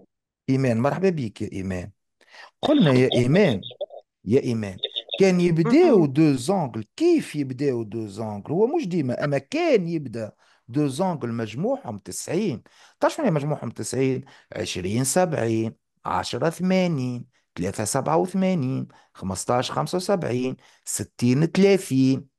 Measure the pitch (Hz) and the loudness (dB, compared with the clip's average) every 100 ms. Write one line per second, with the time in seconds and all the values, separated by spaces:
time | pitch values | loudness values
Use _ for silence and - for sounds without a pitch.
0 | _ _ _ _ - 135 131 113 139 151 | _ _ _ _ -2 0 0 0 0 0
1 | 190 160 110 - 101 95 92 90 95 - | 0 0 -6 -8 -8 -8 -6 -6 -8 -16
2 | _ _ _ - - _ - 294 156 127 | _ _ _ -20 -20 _ 2 4 6 6
3 | 127 123 123 180 180 104 - - - - | 4 2 4 4 4 2 -6 -12 -14 -14
4 | - _ 95 127 131 113 101 95 - - | -20 _ 0 0 2 -4 -6 -8 -10 -10
5 | - - 190 180 175 160 214 285 359 208 | -2 2 4 4 4 4 4 6 8 6
6 | 147 131 156 131 131 196 135 110 - - | 4 4 4 4 0 -2 -2 -6 -10 0
7 | 339 311 - 151 135 123 143 120 110 113 | 4 4 0 -6 -6 -2 -2 -2 -4 -6
8 | 107 98 110 104 139 165 233 339 190 175 | -8 -8 -8 -8 -4 0 2 0 -2 -2
9 | 127 - 147 139 - 302 339 226 170 165 | -2 -2 -2 -2 -2 -2 2 2 0 -6
10 | 131 113 107 - _ _ - 135 147 131 | -8 -10 -12 -14 _ _ -6 -2 -2 0
11 | 185 147 120 117 110 117 220 269 - 101 | -2 -2 -4 -4 -6 -4 -4 -4 -6 -12
12 | - - - 165 214 107 - _ - - | -12 -12 -6 -2 -2 -6 -12 _ -20 -2
13 | 302 330 262 156 147 143 120 - 113 123 | -2 0 0 0 -2 -4 -6 -8 -6 -2
14 | 135 131 - - - - 98 95 90 117 | 0 -2 -8 -20 -14 -8 -8 -6 -4 -2
15 | 135 180 180 127 113 110 113 - _ _ | 0 0 0 0 0 0 -2 -8 _ _
16 | - 90 - 117 156 170 185 185 180 143 | -6 -4 -4 -2 -2 -2 0 0 0 -2
17 | 127 123 - _ _ - 90 104 110 135 | -4 -8 -12 _ _ -8 -6 -4 -4 -4
18 | 147 160 185 190 185 180 127 131 127 _ | 0 0 0 0 0 0 -2 -4 -8 _
19 | _ - 95 92 - 123 127 - 151 180 | _ -10 -8 -6 -2 -2 -2 -4 -4 -4
20 | 180 196 123 123 127 131 _ _ - - | -2 -2 0 -2 -4 -6 _ _ -10 -8
21 | 107 - 123 131 170 190 196 190 - 131 | -8 -2 2 4 2 4 4 4 2 2
22 | 131 131 - | 4 2 -4